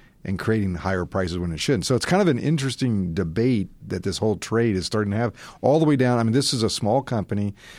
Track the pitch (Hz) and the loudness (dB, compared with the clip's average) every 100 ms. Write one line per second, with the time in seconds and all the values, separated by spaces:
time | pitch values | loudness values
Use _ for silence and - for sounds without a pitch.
0 | - _ - 95 - 110 98 85 95 95 | -20 _ -6 -4 0 0 0 -2 -2 -2
1 | 87 98 90 87 87 78 - 120 - 123 | -2 -2 -2 -2 -4 -4 0 0 2 0
2 | - 180 185 123 135 156 135 - 131 104 | 2 2 2 2 0 0 -2 -2 0 0
3 | 90 82 82 95 123 113 90 - 104 92 | 0 -2 -2 0 2 2 -2 -10 -8 -6
4 | 98 90 110 92 - 113 117 92 80 107 | -4 -2 -2 -2 -2 0 2 0 -2 -2
5 | 104 104 117 - - - 123 156 151 139 | 0 0 -2 -6 -20 -2 2 4 4 4
6 | 127 120 113 123 - 123 110 - 104 127 | 4 4 2 2 2 0 0 0 0 0
7 | 131 117 92 104 101 - - | 0 -4 -2 -2 -4 -6 -18